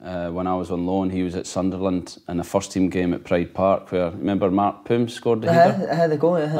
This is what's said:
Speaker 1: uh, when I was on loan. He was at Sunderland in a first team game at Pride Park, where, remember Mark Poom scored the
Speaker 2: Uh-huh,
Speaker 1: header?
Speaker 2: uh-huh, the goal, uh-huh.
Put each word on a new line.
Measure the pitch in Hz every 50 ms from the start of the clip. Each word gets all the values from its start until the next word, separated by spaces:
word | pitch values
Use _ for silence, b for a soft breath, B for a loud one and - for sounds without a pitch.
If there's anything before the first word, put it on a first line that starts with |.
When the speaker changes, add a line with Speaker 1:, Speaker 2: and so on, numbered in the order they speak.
| -
Speaker 1:
uh, | 87 92 87 87 87
when | 85 90 92
I | 92 92
was | 92 90 87
on | 95 87 87
loan. | 90 92 95 95 92
He | 92 90 90
was | 90 85
at | 92 -
Sunderland | - - 95 90 95 92 92 95 95 92 90 - - - - _ -
in | 87 87
a | 82
first | - - 98 95 - -
team | 98 95 90
game | 82 92 90 90 85
at | - -
Pride | - 95 87 87 85 -
Park, | - 92 98 95 - - - -
where, | 90 90 85
remember | 87 101 71 95 101 95 101 95
Mark | 90 101 101 101 - - -
Poom | - 120 117 120 113
scored | - - - 120 117 110 113
the | -
Speaker 2:
Uh-huh, | - 170 170 190 -
Speaker 1:
header? | 196 180 - 147
Speaker 2:
uh-huh, | 165 170 165
the | 151 147
goal, | 151 165 180
uh-huh. | 170 151 151 156 156